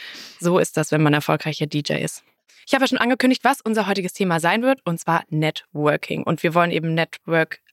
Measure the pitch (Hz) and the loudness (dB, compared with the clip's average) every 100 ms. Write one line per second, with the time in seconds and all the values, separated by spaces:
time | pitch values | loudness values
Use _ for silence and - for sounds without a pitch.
0 | - - - - 175 180 - 160 151 156 | -18 -18 -18 -4 2 2 2 -2 0 2
1 | 151 147 - 156 156 - 151 151 147 143 | 4 2 2 -2 -2 -4 -4 -4 -2 -4
2 | 160 - _ _ _ - - 269 262 254 | -4 -8 _ _ _ -18 -2 0 2 0
3 | 233 262 254 254 262 277 220 214 190 196 | 0 2 2 2 2 0 0 0 0 -2
4 | 180 - 190 165 170 220 254 269 180 170 | -4 -2 0 2 2 2 2 0 -2 -4
5 | - 165 - 156 156 - - 147 147 156 | 0 -2 0 -2 0 -2 -8 -2 0 0
6 | - 160 - 160 170 165 170 170 165 165 | -2 -6 -2 0 0 2 2 0 0 -2
7 | 160 - - 165 160 - _ | -2 -6 -2 0 0 -4 _